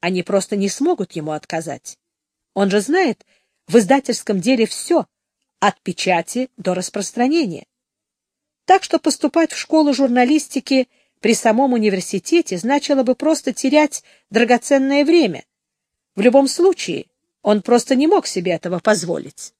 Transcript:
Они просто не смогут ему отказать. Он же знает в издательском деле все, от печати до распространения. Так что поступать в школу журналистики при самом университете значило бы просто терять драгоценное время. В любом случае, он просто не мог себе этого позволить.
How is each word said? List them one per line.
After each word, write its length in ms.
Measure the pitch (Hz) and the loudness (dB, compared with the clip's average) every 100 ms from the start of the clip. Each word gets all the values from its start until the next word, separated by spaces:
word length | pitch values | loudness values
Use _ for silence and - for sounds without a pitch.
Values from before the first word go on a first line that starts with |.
Они 200 | 175 185 | -4 -4
просто 320 | 175 196 - 208 | -2 -2 -2 -4
не 140 | 196 | -4
смогут 440 | - 302 349 190 | -2 -2 -2 -4
ему 180 | 170 151 | -8 -8
отказать. 640 | 151 - 165 160 123 - - _ _ _ _ _ | -8 -8 -10 -8 -12 -14 -20 _ _ _ _ _
Он 160 | - 196 | -2 0
же 100 | 202 | 0
знает 440 | 202 339 339 208 _ _ _ _ - | 0 0 0 -4 _ _ _ _ 0
в 100 | 220 | 2
издательском 640 | 185 277 262 233 - 196 | 4 0 0 -8 -4 -4
деле 260 | 180 262 220 | 0 0 0
все, 420 | - - 339 196 _ _ _ _ _ | -4 -2 -2 -2 _ _ _ _ _
от 200 | 202 - | -2 -2
печати 680 | - 175 - 175 175 240 262 _ | -10 -6 -2 -2 -2 -6 -6 _
до 160 | 185 | -6
распространения. 920 | 180 180 208 196 - 247 330 247 160 - _ _ _ _ _ _ _ _ _ - | -4 -6 -8 -8 -2 0 0 -2 -6 -14 _ _ _ _ _ _ _ _ _ 0
Так 180 | 370 | 0
что 160 | - 320 | 2 -2
поступать 520 | - - 302 330 320 | -2 -2 -2 0 -2
в 60 | - | -4
школу 360 | - 311 294 | 0 2 2
журналистики 960 | 262 269 240 247 302 - 269 - 262 254 _ _ _ | 2 2 2 2 2 0 -8 0 0 0 _ _ _
при 120 | 214 | 0
самом 400 | 226 233 220 277 | 2 2 2 2
университете 840 | 240 214 190 - 196 - 349 - 180 | 2 0 -2 -4 -8 0 0 0 -6
значило 440 | 226 285 - 277 | -2 -2 0 0
бы 120 | 247 254 | 0 0
просто 380 | 294 320 - | 0 0 -2
терять 500 | - 262 294 302 - _ _ _ | -4 0 2 2 -2 _ _ _
драгоценное 760 | 214 233 240 - 277 269 277 285 | 0 2 2 2 0 2 0 4
время. 400 | 339 254 147 - _ _ _ _ _ _ - | 2 2 -4 -14 _ _ _ _ _ _ 0
В 60 | |
любом 260 | 220 269 277 | 4 4 2
случае, 600 | - 359 349 - - - _ _ _ | 2 2 2 -6 -8 -10 _ _ _
он 200 | - 214 | 0 0
просто 320 | 185 233 - 254 | 2 0 2 0
не 100 | 311 | 2
мог 220 | 403 - | 2 0
себе 240 | 196 175 | -6 -4
этого 280 | 165 180 175 | -4 -4 -4
позволить. 760 | - 202 165 - - - - _ | 0 0 -2 -8 -8 -18 -20 _